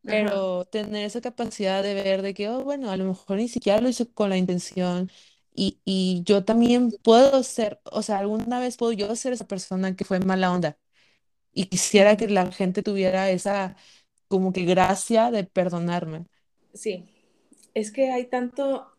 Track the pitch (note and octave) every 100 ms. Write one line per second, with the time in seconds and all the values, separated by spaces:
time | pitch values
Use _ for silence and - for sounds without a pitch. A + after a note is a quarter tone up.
0 | - G#3+ G#3 G3 F#3+ F3+ F3+ G#3+ G#3 G#3
1 | G#3 A#3 B3 A#3+ A3+ - F#3+ F#3+ G3+ G3
2 | G3 F#3+ G3 G3 G#3 B3 C4+ C#4+ A#3+ F#3+
3 | F#3+ F#3 - G3 A#3 A#3 - G#3 B3 A#3
4 | A#3 - G3+ F#3 F#3 F3+ - - F3+ F3+
5 | F#3 - _ _ _ - F#3+ - - F#3+
6 | F#3 F3+ F3 G3+ F#3+ A#3 A#3+ A#3+ B3 -
7 | - A3+ C#4 C4+ B3 - G#3+ G#3 - -
8 | G#3+ G3 G3+ G#3+ A#3 B3 B3+ A#3 A#3 G#3+
9 | G3+ A#3 C4 B3 G3 G3 - F#3 F#3+ F#3
10 | - F#3 F#3+ F#3+ F#3 F3+ D#3+ - _ _
11 | _ _ _ _ _ - F#3 F#3 - G#3
12 | G3+ G#3 A3 G3+ F#3 - F#3 F#3 G#3 G3
13 | F#3 F#3+ G3 F#3 G3+ G3+ F#3+ - _ _
14 | _ _ _ F#3+ F#3+ F#3 F3 F#3 F3+ G3
15 | - A3+ A#3 A3+ F#3 - F3+ E3+ F3 F3
16 | D#3+ D#3 F3 _ _ _ _ - A3 F3+
17 | F3 _ _ _ _ _ _ A3 G#3+ A#3+
18 | C4 B3+ B3 B3 B3 B3 C#4 C4 -